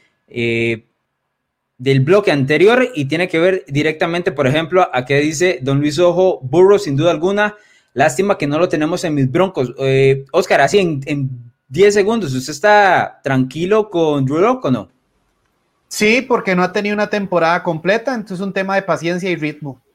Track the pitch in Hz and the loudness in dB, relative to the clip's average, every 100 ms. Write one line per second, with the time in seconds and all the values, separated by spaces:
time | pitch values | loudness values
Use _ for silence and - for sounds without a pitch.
0 | _ _ _ 120 117 117 117 113 _ _ | _ _ _ -6 -2 -2 -2 -4 _ _
1 | _ _ _ _ _ _ _ - 127 139 | _ _ _ _ _ _ _ -6 0 0
2 | 135 202 196 147 131 151 190 247 247 156 | 2 2 2 0 0 4 4 4 0 -4
3 | 135 160 180 160 180 190 - 139 151 156 | -6 -4 -2 0 0 0 -4 -2 -2 -2
4 | 170 175 175 147 135 151 160 180 175 127 | -4 -2 -4 -2 0 0 0 0 0 -2
5 | 131 139 151 156 185 170 127 139 147 143 | 0 0 0 0 0 0 -2 0 0 2
6 | 175 170 185 - 127 165 190 202 185 139 | 2 4 0 0 -2 4 6 4 2 0
7 | 165 156 175 202 208 208 _ _ _ 120 | 0 0 -2 0 -2 -4 _ _ _ 0
8 | 151 - 196 196 147 151 175 160 151 175 | 0 2 -2 -2 -2 0 0 0 -2 -2
9 | 175 147 131 127 190 165 123 - 135 135 | -2 0 0 0 0 -2 -6 -2 0 4
10 | 135 135 - 170 196 175 139 202 180 139 | 4 2 0 -2 2 2 4 4 2 -2
11 | 135 147 131 123 - _ - 135 202 208 | -6 -4 -4 -8 -18 _ -6 2 4 4
12 | 196 233 165 131 131 143 208 208 196 151 | 0 0 -2 -6 -6 -2 2 4 4 2
13 | 104 - 139 131 127 151 180 214 208 170 | 0 -6 -2 0 0 -2 0 0 0 0
14 | 160 147 131 151 214 262 151 123 95 _ | 0 0 0 0 0 0 -2 -4 -6 _
15 | _ _ _ _ _ _ _ _ - - | _ _ _ _ _ _ _ _ -12 -2
16 | 208 240 254 190 196 180 180 208 208 208 | 0 0 0 -4 0 0 0 -2 -4 -2
17 | 208 208 190 170 160 175 175 160 180 226 | -2 -4 -2 0 2 0 -2 -4 -2 -2
18 | 226 247 - 180 196 196 190 196 190 151 | -2 -8 -8 -8 -6 -6 -2 -2 -2 -4
19 | 165 175 190 165 151 151 147 127 _ | -2 -4 -4 -4 -6 -8 -14 -16 _